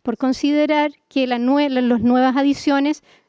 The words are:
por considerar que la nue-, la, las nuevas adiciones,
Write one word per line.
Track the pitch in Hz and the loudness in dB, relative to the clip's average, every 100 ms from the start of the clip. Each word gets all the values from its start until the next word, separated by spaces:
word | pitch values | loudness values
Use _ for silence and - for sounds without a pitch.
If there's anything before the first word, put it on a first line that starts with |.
por | 240 226 | -8 -4
considerar | 262 254 285 294 302 302 294 - _ | -4 -2 0 0 0 0 -2 -6 _
que | 269 254 | -4 -2
la | 240 | -2
nue-, | 247 285 294 | 0 2 0
la, | 254 | 0
las | 240 240 | 0 2
nuevas | 240 254 262 262 | 2 2 2 2
adiciones, | 277 269 302 277 285 302 _ _ | 0 0 0 0 0 -4 _ _